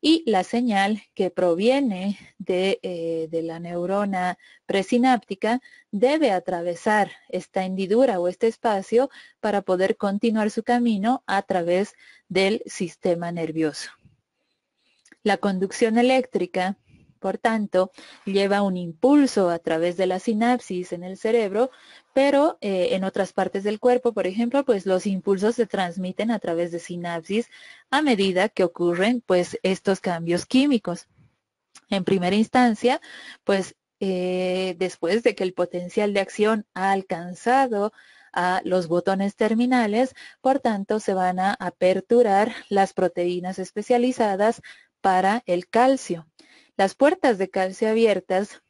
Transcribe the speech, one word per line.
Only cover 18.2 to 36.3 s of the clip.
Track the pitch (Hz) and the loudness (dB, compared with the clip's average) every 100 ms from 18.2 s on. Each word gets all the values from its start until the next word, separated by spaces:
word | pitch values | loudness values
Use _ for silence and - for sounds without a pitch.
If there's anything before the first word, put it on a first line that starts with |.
| - | -4
lleva | 196 196 202 | 0 2 2
un | 202 185 | 0 -2
impulso | 175 160 254 294 269 - 180 | -8 0 4 6 4 2 0
a | 170 | 0
través | - 160 170 175 | -2 -2 -2 0
de | 185 | -2
la | 185 | 0
sinapsis | - 214 233 247 - 180 180 | -2 0 2 0 -2 -8 -6
en | 175 | -10
el | 180 190 | -10 -6
cerebro, | 220 233 208 202 254 - - - _ | 0 0 0 0 -2 -4 -20 -20 _
pero, | - 277 277 302 - | 2 4 4 2 0
eh, | 208 190 175 | -4 0 0
en | 190 | 0
otras | 190 202 185 | -2 -2 -4
partes | - 185 196 | -2 -4 -2
del | 196 214 | -4 0
cuerpo, | 247 247 240 | 2 2 0
por | 220 185 | -2 -4
ejemplo, | 190 240 277 | -2 0 0
pues | 269 208 190 | 2 0 2
los | 185 202 | 0 0
impulsos | 190 190 196 208 233 | -4 0 0 0 0
se | 220 | -2
transmiten | 196 180 175 185 180 214 | -2 -4 -4 -8 -4 -2
a | 220 | -2
través | - 170 175 | -2 -2 -2
de | 170 | -6
sinapsis | - 175 175 170 160 208 233 - - - _ | -10 -10 -6 -8 -4 -4 -4 -12 -20 -20 _
a | 269 | 0
medida | 302 214 196 180 208 | 2 2 2 2 0
que | - | 0
ocurren, | 180 - 175 175 202 247 _ | -2 0 -2 2 0 -2 _
pues, | 180 175 - | 0 0 -4
estos | 190 190 - 190 | -2 -2 -2 -2
cambios | 190 170 170 175 - | -2 -4 -2 -4 2
químicos. | 254 285 247 - 170 - _ _ _ _ _ _ - _ | 2 4 2 -2 -8 -12 _ _ _ _ _ _ -20 _
En | 196 | -4
primera | 185 196 175 202 | 0 0 2 2
instancia, | 220 254 247 214 240 294 - - - - | 2 4 2 2 0 0 -6 -20 -20 -10
pues, | - 196 180 - _ _ | -2 0 -2 -10 _ _
eh, | 196 180 180 180 185 185 185 170 | -4 -2 -2 -2 -2 -2 -4 -4
después | 180 - 170 214 | -6 -4 -2 0
de | 233 | 0
que | 208 | 0
el | 190 | -6
potencial | 180 180 180 180 - 208 | -2 -4 -4 -6 -2 0
de | 202 | 0
acción | 190 | -4